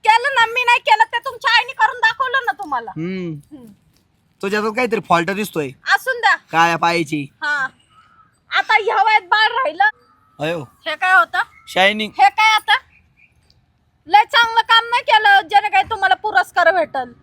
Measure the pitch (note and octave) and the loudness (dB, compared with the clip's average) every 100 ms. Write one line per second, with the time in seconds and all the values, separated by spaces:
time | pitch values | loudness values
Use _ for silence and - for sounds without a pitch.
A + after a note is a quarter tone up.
0 | - A4+ C5 C5+ A4+ A#4 A#4+ A#4+ - G#5+ | 2 2 2 0 0 0 0 0 2 2
1 | A4+ A#4+ C5+ A#4+ B4 A#4 B4 - A4 B4+ | 2 -2 -8 -6 0 0 -2 -2 -2 0
2 | A4+ A4+ C5 C5+ A#4+ - D4+ C4 A3+ D#3+ | -4 -2 -4 -2 -4 -8 -6 -8 -8 -10
3 | E3+ F#3+ F3 D3+ _ D4 A#3 G3+ _ _ | -8 -8 -10 -12 _ -20 -20 _ _ _
4 | _ _ _ _ G3 G#3+ G#3+ G#3+ B3 G#3 | _ _ _ _ -4 -4 -4 -4 -2 -4
5 | - E3+ E3+ G3 G#3+ E3 C#3 C3 - F#4 | 0 0 0 -4 -4 -6 -8 -8 -2 -2
6 | B4 B4 A4 E4 _ D#3+ E3+ E3 E3+ E3+ | -2 -2 0 0 _ 2 2 2 0 0
7 | D#3 D3+ C#3 _ D4+ D4 C4 _ _ _ | -2 -6 -8 _ -6 -4 -6 _ _ _
8 | _ _ _ _ _ F4 - A4 G#4 A4 | _ _ _ _ _ -4 0 0 0 0
9 | A4 G#4+ F#4 G#4 A4 A#4+ C5 E4+ G#5 - | 2 0 0 0 0 0 -4 0 -2 -2
10 | _ _ _ _ D#3 E3 C#3 _ E4 D#4 | _ _ _ _ -6 -6 -10 _ -10 -4
11 | F#4 F4+ E4 F4+ G#4+ _ - - F#3+ G#3+ | 2 2 2 -4 -8 _ -8 0 2 0
12 | G#3+ - G4 G4+ A4 G#4+ G#4+ A4+ _ _ | -8 0 0 2 0 0 0 -2 _ _
13 | _ _ _ _ _ _ _ _ _ _ | _ _ _ _ _ _ _ _ _ _
14 | D4 G4 A#4 C5 A#4 A4+ A4+ A4+ A#4 A#4+ | 2 2 4 2 2 0 2 0 2 -6
15 | B4+ A4 G#4+ G4+ F4 G4+ G#4 G4+ G4 A4 | 0 2 4 2 2 0 2 -2 -2 -2
16 | F#4+ F#4+ G#4+ F#4 F4+ - E4+ F4+ D#4 F3+ | -2 0 0 -2 -2 0 2 2 -2 -6
17 | B3 A#3+ | -10 -14